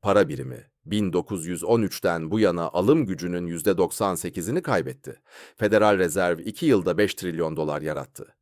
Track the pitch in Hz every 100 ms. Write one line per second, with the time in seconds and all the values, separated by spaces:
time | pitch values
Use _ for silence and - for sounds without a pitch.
0 | 104 98 87 69 64 62 - _ - 107
1 | 101 87 - 98 80 87 85 117 104 -
2 | 95 85 82 104 104 87 82 85 98 160
3 | 117 90 87 87 87 85 90 90 87 -
4 | 101 90 92 87 87 151 175 107 65 65
5 | - 60 _ - - _ 107 107 107 101
6 | 90 80 90 82 85 107 165 113 87 85
7 | 101 - 90 80 82 78 76 76 76 71
8 | 67 - - _